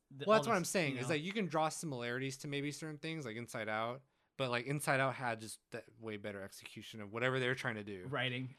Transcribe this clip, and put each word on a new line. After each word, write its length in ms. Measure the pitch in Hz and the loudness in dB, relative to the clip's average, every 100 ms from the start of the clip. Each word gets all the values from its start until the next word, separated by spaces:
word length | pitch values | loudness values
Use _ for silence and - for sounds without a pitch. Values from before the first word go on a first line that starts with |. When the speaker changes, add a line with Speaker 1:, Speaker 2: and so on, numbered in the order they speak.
| _ 135 | _ -4
Speaker 1:
th-, 80 | 165 | 6
Speaker 2:
Well, 100 | 214 | 6
that's 120 | 220 | 6
Speaker 1:
all 40 | |
Speaker 2:
what 60 | 196 | 2
Speaker 1:
this, 40 | |
Speaker 2:
I'm 20 | |
saying, 300 | 170 196 147 | 4 2 2
Speaker 1:
you 40 | 127 | 2
Speaker 2:
is 40 | |
Speaker 1:
know? 60 | 135 | 0
Speaker 2:
that 100 | 151 | 0
you 120 | 180 | 0
can 140 | 220 175 | 0 2
draw 220 | 156 156 | 2 2
similarities 720 | - 165 123 120 123 135 135 | 0 -4 -2 -2 -2 -2 -4
to 100 | 151 | -4
maybe 240 | 143 143 | -2 -2
certain 260 | 139 156 147 | -4 -8 -6
things, 260 | 160 160 | -6 -4
like 120 | 123 113 | -4 -6
Inside 320 | 117 123 107 | -6 -4 -2
Out, 320 | 110 117 135 _ _ _ - | 0 0 -4 _ _ _ -2
but, 140 | 131 | 2
like, 160 | 120 123 | 2 2
Inside 320 | 147 - 135 | 0 4 4
Out 160 | 135 | 4
had 260 | 123 123 110 | 2 -2 -2
just 200 | 110 - - | -6 -10 -10
that 140 | 113 - 113 | -10 -10 -10
way 160 | 110 104 | -6 -4
better 260 | 107 101 | -4 -6
execution 580 | 98 - - 113 - 110 | -8 -12 -14 -12 -12 -10
of 120 | 101 | -6
whatever 260 | 113 127 131 | 2 4 4
they 80 | 123 | 4
were 80 | |
trying 220 | 131 131 107 | 2 0 -2
to 80 | |
do. 220 | 101 95 92 | -4 -6 -4
Speaker 1:
Writing, 460 | 135 127 123 127 | 0 0 0 -4